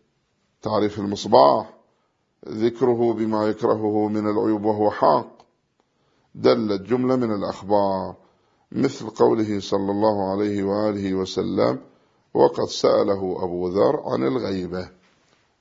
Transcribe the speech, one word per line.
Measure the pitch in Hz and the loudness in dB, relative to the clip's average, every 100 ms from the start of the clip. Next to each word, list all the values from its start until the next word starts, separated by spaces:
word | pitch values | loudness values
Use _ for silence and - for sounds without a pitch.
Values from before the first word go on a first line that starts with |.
| _ _ _ _ _ _ | _ _ _ _ _ _
تعريف | 107 107 104 107 | -4 0 0 -2
المصباح، | 101 101 101 123 143 117 - - _ _ _ _ _ _ - | -6 -6 4 8 8 4 -2 -16 _ _ _ _ _ _ -12
ذكره | 107 117 117 123 117 120 | -2 -2 2 0 2 0
بما | 107 110 107 107 | 0 -2 0 -2
يكرهه | 107 113 110 107 107 107 | 0 0 0 0 0 0
من | 107 107 | -2 -2
العيوب | 104 107 107 107 | 0 0 0 0
وهو | 104 107 | 0 0
حق، | - 151 139 113 - _ _ _ _ _ _ _ _ _ - | 2 2 2 -2 -14 _ _ _ _ _ _ _ _ _ 0
دلت | 123 123 107 98 | 2 2 0 -4
جملة | 92 123 127 131 | -2 0 0 0
من | 113 101 | 0 -2
الأخبار، | 92 - 98 104 98 95 90 - _ _ _ _ _ | -4 -8 0 0 2 -2 -6 -12 _ _ _ _ _
مثل | - 135 - 110 | -4 -4 -4 -12
قوله | - 123 117 107 101 | 2 4 4 0 -4
صلى | - 98 98 | -2 -2 -2
الله | 101 110 101 95 | 0 0 0 -2
عليه | 98 104 104 | -2 -2 -2
وآله | 98 101 107 101 95 | -2 -2 -2 -2 -4
وسلم: | 95 92 95 95 98 117 131 - _ _ _ _ | -2 -4 -4 -4 0 0 0 -10 _ _ _ _
"وقد | 117 139 - 107 | 2 2 2 -4
سأله | - 139 113 104 98 92 - | 0 2 4 2 -2 -4 -4
أبو | 92 90 90 | -6 -4 -2
ذر | 95 123 151 - | 2 2 2 -4
عن | 123 135 | -2 -2
الغيبة". | 127 101 95 90 90 90 - _ _ _ _ _ _ | -2 -4 -6 -6 -8 -10 -18 _ _ _ _ _ _